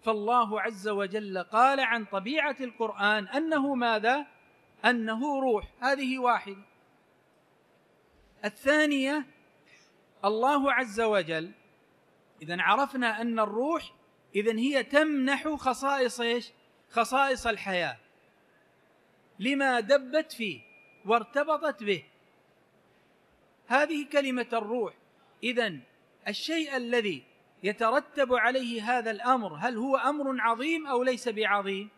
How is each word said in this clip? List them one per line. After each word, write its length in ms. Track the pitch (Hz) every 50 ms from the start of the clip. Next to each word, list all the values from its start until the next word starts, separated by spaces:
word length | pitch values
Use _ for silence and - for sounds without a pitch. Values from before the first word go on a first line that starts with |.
| _
فالله 580 | 220 220 214 208 214 240 247 233 208 214 214
عز 280 | 190 220 220 190 185 214
وجل 540 | 208 196 202 190 185 214 214 202 190 185 175
قال 380 | - - 220 247 269 277 269
عن 240 | 262 226 233 233 214
طبيعة 520 | 196 - 196 185 226 285 311 285 302 269 -
القرآن 680 | 269 247 220 - 226 220 202 196 202 208 214 214 202 185
أنه 460 | 214 277 320 320 320 294 269 285 277
ماذا؟ 520 | 247 240 233 226 214 202 226 254 294 285 - - _ _ _ _ _ _ _ _ _ -
أنه 560 | 226 247 240 220 220 220 226 262 302 285 269
روح. 240 | 269 262 226 208 - - _ _
هذه 380 | 240 262 277 277 269 254 262 262
واحدة. 440 | 247 240 233 185 - 202 196 190 202 _ _ _ _ _ _ _ _ _ _ _ _ _ _ _ _ _ _ _ _ _ _ _ _ _ _ _ _ _ _ _ _ _ _ _ -
الثانية، 840 | 208 208 - - 269 294 302 302 302 294 277 262 269 285 302 269 - - _ _ _ _ _ _ _ - - - _ _ _ _ _ _ _ -
الله 480 | 196 214 220 233 269 294 285 269 277 254
عز 280 | 240 262 233 196 214
وجل، 520 | 226 220 214 196 175 156 165 160 160 185 208 _ _ _ _ _ _ _ _ _ _ _ _ _ _ _ _ _ -
إذن 180 | 151 175 180
عرفنا 600 | 170 170 202 233 277 262 - 269 247 233 214 214
أن 180 | 226 240 233 226
الروح 540 | 214 202 202 220 254 294 339 - - - - _ _ _ _ _ _ _ -
إذن 240 | 196 208 226 226 220
هي 240 | 233 269 294 269 247
تمنح 680 | - 277 285 311 311 294 277 254 262 277 262 - 302
خصائص 720 | 311 269 - 262 247 - 269 269 277 277 254 233 - -
إيش؟ 320 | 240 233 233 240 233 - - _ _ _ _ _ _ _
خصائص 560 | - 233 226 - 254 262 277 269 262 - -
الحياة 500 | 233 220 190 - 202 190 180 170 147 120 - _ _ _ _ _ _ _ _ _ _ _ _ _ _ _ _ _ _ _ _ _ _ _ _ _ _ _ -
لما 420 | 185 247 285 277 277 269 254 240
دبت 520 | 226 196 277 285 269 254 277 311 311 - -
فيه 280 | - 226 202 151 117 - _ - - _ _ _ _ -
وارتبطت 800 | 190 226 233 226 - - 277 294 311 311 294 320 302 277 - 220
به، 200 | 202 196 160 - _ _ _ _ _ _ _ _ _ _ _ _ _ _ _ _ _ _ _ _ _ _ _ _ _ _ _ _ _ _ _ _
هذه 400 | - 233 269 302 302 330 294 294 277 302
كلمة 340 | 285 277 269 254 247 233 233 233
الروح. 420 | 233 214 208 226 254 214 - - _ _ _ _ _ _ _ _ _ -
إذن 380 | 233 247 233 233 208 170 135 123 _ _ _ _ _ _ _ _ 196
الشيء 480 | 202 - - - 320 330 311 285 277
الذي 460 | 262 247 233 240 240 220 208 165 131 - _ _ _ _ _ _ _ -
يترتب 720 | 190 208 - 226 226 240 285 294 - - 285 277 240 254
عليه 640 | 240 214 233 254 262 254 233 233 226 208 226 247 247
هذا 120 | 226 226
الأمر، 440 | 220 196 233 247 262 254 214 185 151
هل 220 | 147 185 247 254
هو 200 | 214 240 277 269
أمر 440 | 254 226 262 294 294 277 269 262 247
عظيم 460 | 220 233 233 226 262 311 330 330 311
أو 160 | 285 262 247 254
ليس 260 | 262 254 240 - 240
بعظيم؟ 600 | 220 208 214 196 202 208 196 196 196 190 202 214 _